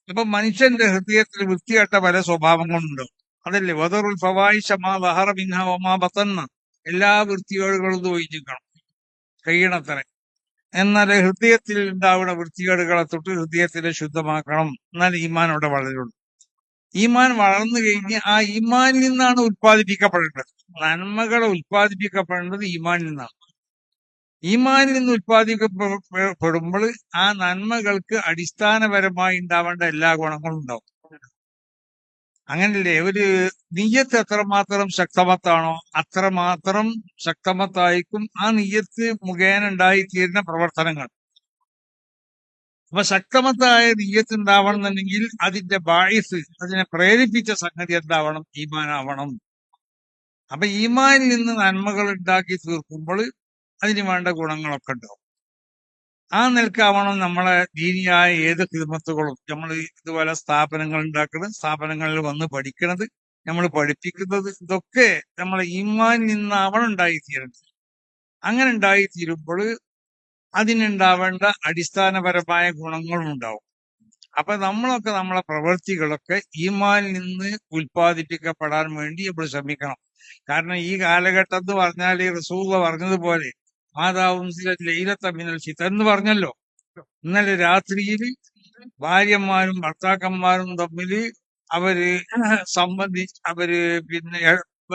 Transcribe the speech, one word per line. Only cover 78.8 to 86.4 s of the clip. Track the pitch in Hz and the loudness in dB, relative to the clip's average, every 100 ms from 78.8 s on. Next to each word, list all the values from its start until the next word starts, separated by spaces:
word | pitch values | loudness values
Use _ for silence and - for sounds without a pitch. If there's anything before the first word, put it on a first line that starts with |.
| 156 156 | -4 -6
വേണ്ടി | 151 165 | -8 -8
നമ്മൾ | 190 165 160 | -8 -6 -6
ശ്രമിക്കണം. | 143 139 147 143 127 _ _ - - - | -6 -8 -8 -8 -12 _ _ -20 -20 -4
കാരണം | 147 165 180 | -4 -2 -6
ഈ | 170 190 | -4 -2
കാലഘട്ടം | 180 175 180 185 190 185 | 2 2 2 2 0 -2
എന്ന് | 180 | -2
പറഞ്ഞാല് | 202 180 170 180 185 185 170 | 0 0 0 -2 0 -2 -4
റസൂലുള്ള | 160 180 190 190 | -6 -6 -2 0
പറഞ്ഞതുപോലെ, | 170 165 185 190 170 170 139 - _ _ _ 147 | 0 -2 -2 -2 0 -2 -4 -12 _ _ _ -4
"മാതാ | 175 185 185 | -2 2 0
ഉൻസിലത് | 180 180 170 185 185 170 | 0 -6 -8 -6 -6 -4
ലൈലത്ത | 165 185 202 190 | -4 -4 -4 -6
മിനൽ | 165 170 165 | -8 -8 -10
ഫിതൻ" | 160 151 175 | -10 -6 -4
എന്ന് | 202 214 | 0 2
പറഞ്ഞല്ലോ. | 202 208 214 | 2 2 0